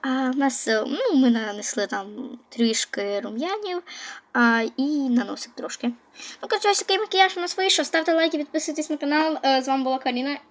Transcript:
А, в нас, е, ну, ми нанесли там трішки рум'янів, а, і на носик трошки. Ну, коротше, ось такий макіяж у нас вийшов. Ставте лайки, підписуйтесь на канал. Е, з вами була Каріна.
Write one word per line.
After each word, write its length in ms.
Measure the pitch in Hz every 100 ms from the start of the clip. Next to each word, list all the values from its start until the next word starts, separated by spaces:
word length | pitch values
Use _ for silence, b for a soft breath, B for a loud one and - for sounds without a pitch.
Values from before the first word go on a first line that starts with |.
А, 300 | 262 262 262
в 60 | 262
нас, 300 | 277 - -
е, 160 | 220 -
ну, 320 | 339 508 302
ми 100 | 254
нанесли 580 | 226 214 202 208 - 196
там 200 | 202 196 208 - 240 _
трішки 680 | - 233 220 - - 202 202
рум'янів, 640 | 202 220 330 415 415 359 - B B B _
а, 320 | 247 233 226 226 -
і 320 | 277 302 269
на 140 | 240 202
носик 260 | - - -
трошки. 360 | - - 240 240 _ B B B
Ну, 60 | -
коротше, 200 | 415 415
ось 100 | 392
такий 200 | - 392
макіяж 380 | 427 381 381 370
у 20 |
нас 180 | 349 -
вийшов. 280 | 381 - 285
Ставте 280 | 330 320
лайки, 240 | 330 320 311
підписуйтесь 520 | 294 320 - 302 302
на 80 | 302
канал. 400 | 285 302 311 311 277
Е, 160 | 262
з 60 | 262
вами 160 | 269
була 160 | 254 262
Каріна. 380 | 247 247 269 285 -